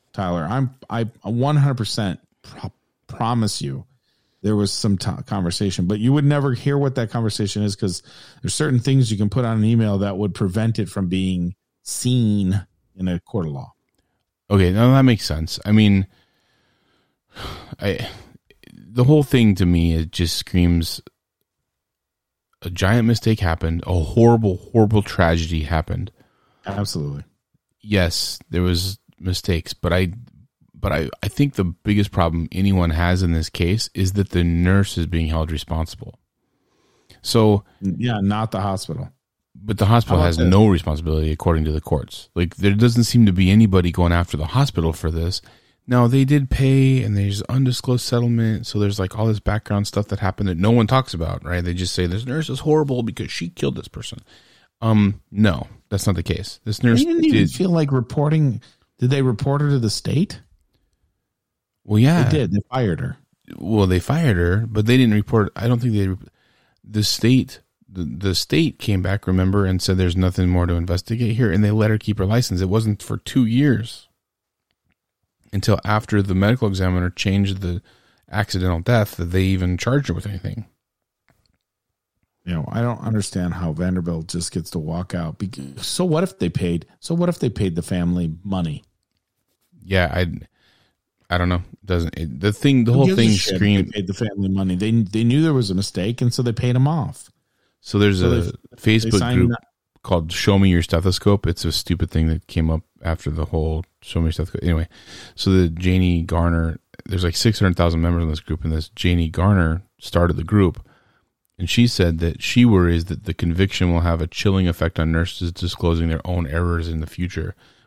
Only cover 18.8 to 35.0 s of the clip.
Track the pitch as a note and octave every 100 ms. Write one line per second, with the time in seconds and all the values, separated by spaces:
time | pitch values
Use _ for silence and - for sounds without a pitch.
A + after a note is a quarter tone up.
18.8 | C#2+ A2+ B2 D3+ C#3 C3 A2 F#2+ F2+ E2+
19.8 | E2 E2 D#2+ - E2+ - - F2+ F2 E2+
20.8 | E2 - - _ _ _ _ _ _ _
21.8 | _ _ _ _ _ _ _ _ E2+ F#2
22.8 | F#2+ A#2 A2+ A#2 A2+ A2 F2 E2+ E2 E2+
23.8 | - F#2 D#2 - A#2 A#2 G#2+ F2+ - A#2
24.8 | G#2+ G#2+ G2 - E2+ E2+ D#2+ E2 D2+ E2
25.8 | - B2+ G#2 _ _ _ _ _ - G2
26.8 | G2+ E2+ C#2+ C#2+ - _ _ _ _ _
27.8 | G#2 G2+ E2+ - - - - F2 F2+ F2
28.8 | F#2+ G2 _ _ F#2 F2+ - E2 - -
29.8 | F2+ F2 F#2 G2+ - _ _ _ _ -
30.8 | - D2 D2+ - - - C#3+ A#2+ F2+ -
31.8 | - G#2 G2 - E2+ E2 E2 F#2 G2 F#2+
32.8 | E2+ D#2+ F2 F2+ F2+ E2 D#2+ - F2 A2
33.8 | - - F#2+ F#2+ G2 F2+ F2 E2+ F2 G2
34.8 | G2 -